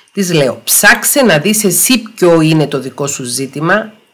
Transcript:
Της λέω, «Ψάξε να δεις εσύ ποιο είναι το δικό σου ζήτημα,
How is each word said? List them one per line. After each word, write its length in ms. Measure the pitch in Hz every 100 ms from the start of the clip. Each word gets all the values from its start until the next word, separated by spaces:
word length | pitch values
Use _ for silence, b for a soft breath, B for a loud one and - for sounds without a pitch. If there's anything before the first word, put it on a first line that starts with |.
| B -
Της 140 | 180
λέω, 280 | 165 131 -
«Ψάξε 580 | - - 208 233 - 294
να 160 | 240 151
δεις 260 | 180 214
εσύ 380 | 202 156 - 247 -
ποιο 260 | - 180 165
είναι 260 | 156 160 143
το 140 | 139
δικό 260 | 127 123 143
σου 180 | -
ζήτημα, 680 | 123 127 135 143 165 208 214 - _